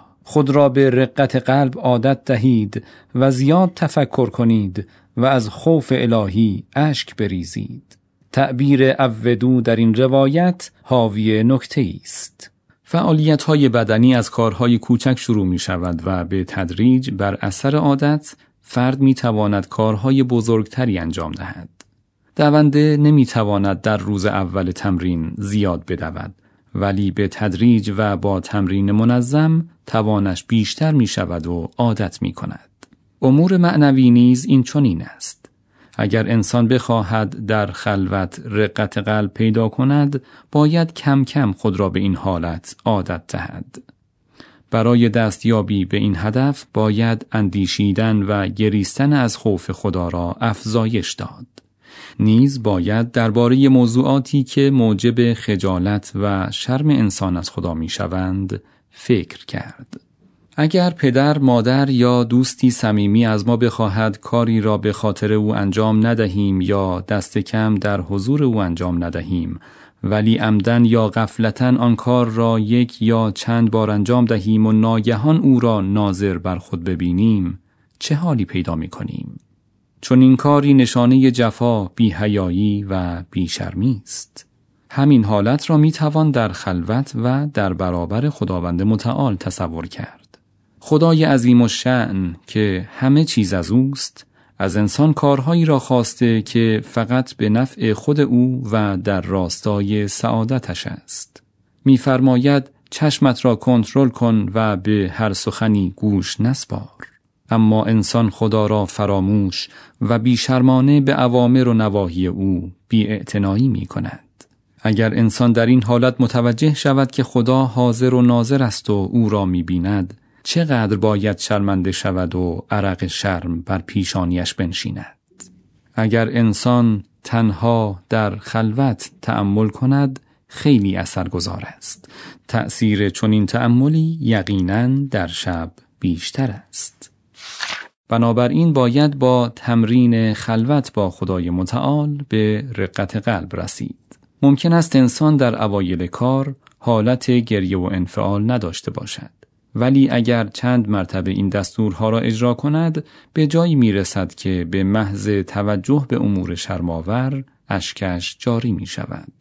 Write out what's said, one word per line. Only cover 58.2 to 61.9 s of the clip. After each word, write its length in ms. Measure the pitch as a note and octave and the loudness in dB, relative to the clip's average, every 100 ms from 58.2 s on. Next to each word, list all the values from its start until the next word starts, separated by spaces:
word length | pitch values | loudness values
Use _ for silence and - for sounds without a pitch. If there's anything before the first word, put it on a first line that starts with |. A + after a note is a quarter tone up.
| F#2 F#2+ F#2+ G2+ _ _ _ | -4 -4 -6 -8 _ _ _
فکر 560 | - - A2 - - - | -8 -2 -2 -2 -12 -12
کرد. 560 | G#2 - - B2+ - _ _ _ _ _ - | -12 -12 -18 -20 -20 _ _ _ _ _ -2
اگر 320 | D#3 F#3 F3+ | 0 2 0
پدر، 480 | E3+ C3+ B2 C#3+ D3+ | 0 0 2 2 2
مادر 520 | C3+ A#2+ A2+ C3 | 2 2 2 2
یا 340 | C#3 | 2